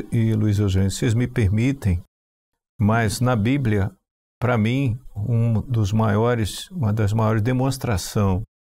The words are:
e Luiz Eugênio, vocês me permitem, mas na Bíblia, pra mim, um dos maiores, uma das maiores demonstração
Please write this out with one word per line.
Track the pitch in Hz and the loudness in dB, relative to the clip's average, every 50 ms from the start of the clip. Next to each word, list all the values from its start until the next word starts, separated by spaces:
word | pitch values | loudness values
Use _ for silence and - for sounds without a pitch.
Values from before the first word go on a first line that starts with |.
| - - | -2 -2
e | - 120 113 113 110 | -2 0 0 2 2
Luiz | 107 107 107 104 98 | 2 2 2 2 2
Eugênio, | 104 101 92 95 98 98 | 2 2 2 2 0 0
vocês | 95 - 139 127 107 | 0 -2 0 0 0
me | 117 123 | 0 0
permitem, | 123 - - 113 92 98 107 113 135 135 135 - 98 90 85 - - _ _ _ _ _ _ _ _ _ _ _ _ _ - | -2 0 0 0 2 2 2 2 0 0 -2 0 0 -2 -2 -4 -8 _ _ _ _ _ _ _ _ _ _ _ _ _ 0
mas | 101 101 110 117 113 107 - - | 2 2 4 2 2 0 0 0
na | 123 127 127 | 0 0 2
Bíblia, | 110 98 117 135 147 135 110 107 101 92 95 - - _ _ _ _ _ _ _ _ | 2 2 2 0 0 2 0 2 0 0 -2 -4 -10 _ _ _ _ _ _ _ _
pra | - - 127 | -2 0 0
mim, | 113 104 110 123 135 139 131 107 127 - - - | 2 0 0 0 0 0 -2 -2 -4 -8 -12 -10
um | 104 104 127 120 113 117 117 113 107 | -8 -4 -2 0 0 2 2 0 0
dos | - - 127 113 104 95 104 | -2 -2 -2 0 0 2 2
maiores, | 110 110 110 101 104 113 120 123 113 110 98 - - - - | 2 2 2 2 2 2 0 0 0 -2 -4 -4 -8 -12 -12
uma | 185 185 123 104 104 | -6 -4 -2 -2 0
das | 110 110 98 104 | 0 0 0 0
maiores | 113 110 107 110 113 104 | 0 0 2 2 0 0
demonstração | 123 127 127 127 135 131 - - 123 110 90 - - - 113 101 98 92 90 110 - _ _ _ _ _ | 0 0 0 0 0 -2 -2 -4 -4 -4 -4 -4 -4 -2 0 0 0 0 -2 -4 -8 _ _ _ _ _